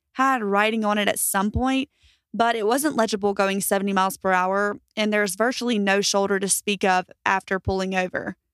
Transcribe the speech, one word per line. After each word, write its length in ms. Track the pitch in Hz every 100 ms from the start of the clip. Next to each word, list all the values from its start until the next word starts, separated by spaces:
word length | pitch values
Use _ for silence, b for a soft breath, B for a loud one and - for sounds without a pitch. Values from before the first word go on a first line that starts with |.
| _
had 300 | - 269 262
writing 420 | 208 202 214 226
on 140 | 208 208
it 100 | 202
at 100 | -
some 320 | - 196 208
point, 380 | 226 262 269 262 b b b b
but 200 | 208 233 233
it 100 | 208
wasn't 280 | 269 294
legible 380 | 233 220 208 202
going 300 | 196 196 196
seventy 320 | - 196 196
miles 240 | 190 190 190
per 140 | 190
hour, 460 | 185 185 196 208 202 _ -
and 160 | 214
there's 220 | 208 208
virtually 440 | 190 233 - 240 220
no 240 | 196 196
shoulder 360 | 196 202 196 190
to 100 | 135
speak 360 | - - 202
of 220 | 196 185 185 -
after 340 | - 190 - 190
pulling 360 | - 190 190
over. 420 | 185 185 - 208 185 _